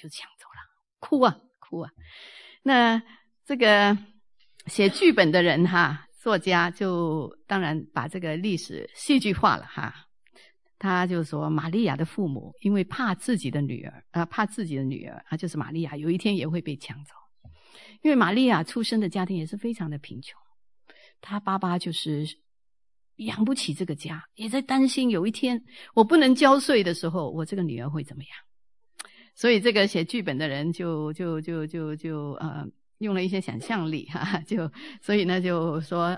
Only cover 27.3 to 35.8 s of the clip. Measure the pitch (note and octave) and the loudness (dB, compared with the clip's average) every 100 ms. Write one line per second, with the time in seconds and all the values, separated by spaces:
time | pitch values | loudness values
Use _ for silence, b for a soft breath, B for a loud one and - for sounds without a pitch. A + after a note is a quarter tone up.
27.3 | D#3+ D#3+ G3+ E3+ A#2+ B2 D3+ C#3+ C3+ C#3 | -6 -6 -4 -4 -4 -6 -6 -8 -14 -16
28.3 | - - _ _ _ _ - b b b | -20 -20 _ _ _ _ -20 b b b
29.3 | - A#3+ A3 A3 G3+ G3+ F3+ E3 G#3+ F3+ | -2 4 4 4 4 2 0 -2 -4 -4
30.3 | C3+ D#3 C#3 D#3 E3+ F3 D#3+ D3+ D#3 F3 | -2 -2 -2 -4 -4 -4 -4 -6 -6 -6
31.3 | D#3 D#3 E3 D#3 E3+ D#3 D#3 E3 D#3 D3 | -6 -6 -6 -6 -6 -8 -8 -8 -8 -8
32.3 | C#3 D#3+ D3 C#3+ - _ _ G#3+ F#3+ F#3 | -8 -8 -8 -12 -16 _ _ -2 0 0
33.3 | F#3+ - A2+ - A3 D#3+ D#3 - D3+ E3+ | -2 -4 -8 -6 -4 -4 -6 -8 -8 -4
34.3 | E3+ D#3 G#3+ D#3+ B B A#3 - G#3 F3+ | -4 -4 -4 -4 B B -14 0 0 2
35.3 | F#3 F3+ F3 E3 D#3 | 0 0 0 0 -4